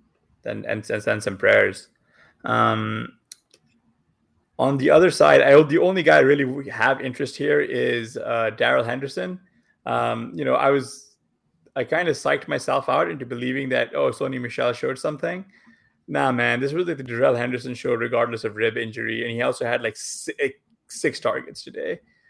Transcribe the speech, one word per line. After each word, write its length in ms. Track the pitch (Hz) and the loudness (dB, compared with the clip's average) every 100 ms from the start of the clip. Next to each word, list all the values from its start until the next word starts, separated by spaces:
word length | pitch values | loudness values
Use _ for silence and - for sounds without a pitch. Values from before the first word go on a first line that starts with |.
| _ _ _ _ | _ _ _ _
then, 220 | 110 107 113 | -10 -8 -6
and, 220 | 110 - | -8 -4
and 140 | 110 | -4
send 200 | 110 107 | -2 -2
some 140 | 104 95 | -4 0
prayers. 520 | 101 104 101 98 - _ _ _ _ _ | 4 6 4 0 -14 _ _ _ _ _
Um, 760 | - 117 113 110 110 110 117 - _ - _ _ _ _ _ _ _ _ _ _ _ - | -2 2 2 0 -4 -6 -10 -16 _ -20 _ _ _ _ _ _ _ _ _ _ _ -2
on 200 | 127 139 | 0 2
the 120 | 143 | 6
other 200 | 151 175 | 6 6
side, 320 | - 151 139 | 6 6 8
I, 180 | 131 143 | 8 8
the 140 | 151 160 | 8 4
only 260 | 175 190 | 2 4
guy 140 | 156 151 | 6 6
I 20 | |
really 240 | 135 143 | 6 4
w-, 260 | 131 139 135 | 2 -4 -8
have 300 | - 117 131 | 0 0 0
interest 360 | 131 127 139 - | -4 -6 -8 -4
here 240 | 147 147 | 0 0
is, 560 | 131 127 123 120 113 117 | 0 -2 0 -2 -4 -8
uh, 340 | 117 117 113 110 | -4 -2 -2 0
Darrell 280 | 117 131 | 2 2
Henderson. 560 | 117 127 139 - 185 185 _ _ _ _ 120 | 0 -4 -6 -8 -8 -10 _ _ _ _ -4
Um, 460 | 120 117 117 117 - | -2 -2 -4 -8 -6
you 80 | |
know, 100 | 135 | -2
I 160 | 131 139 | 2 2
was, 460 | 139 123 - - _ _ _ _ _ _ | 2 -2 -14 -20 _ _ _ _ _ _
I 100 | - | -8
kinda 280 | 120 160 175 | -4 -2 0
psyched 360 | 139 143 143 - | -2 -2 -2 -2
myself 400 | 139 - 135 - | -6 -2 -2 0
out 220 | 135 170 | 0 0
into 160 | 156 120 | -4 -10
believing 420 | 120 123 135 135 | -8 -6 -4 -2
that, 240 | 123 120 | -2 0
oh, 160 | 143 139 | 0 -2
Sony 300 | 117 135 131 | -2 -6 -6
Michel 320 | 120 - 123 | -8 -2 -2
showed 260 | 117 131 131 | -2 -4 -4
something. 460 | 151 151 170 180 196 _ _ _ _ _ - | -6 -6 -6 -8 -12 _ _ _ _ _ -6
Nah, 240 | 147 139 | -2 0
man, 280 | 123 120 120 | 0 0 0
this 120 | 139 | -2
was, 140 | 156 175 | -4 -4
like, 120 | 143 | -6
the 40 | |
Darrell 320 | 131 117 135 | -8 0 2
Henderson 400 | 123 123 123 127 | 2 -2 -6 -8
show, 200 | 120 127 | -6 -2
regardless 500 | 120 117 117 117 113 | -2 0 0 0 -2
of 120 | 113 107 | -6 -2
rib 200 | 113 113 | -2 -2
injury, 460 | 113 113 113 113 | -6 -6 -6 -6
and 80 | 117 | -4
he 100 | 117 | -2
also 240 | 127 127 | -2 -2
had, 180 | 120 123 | -2 -2
like, 140 | 113 - | -2 -6
si-, 380 | - - - - | -10 -10 -10 -4
eh, 120 | 139 - _ _ _ | -4 -4 _ _ _
six 300 | - 156 - | -4 -4 -2
targets 440 | 120 82 - - | -4 -4 -8 -16
today. 380 | - - 76 85 _ _ _ | -16 -10 -8 -8 _ _ _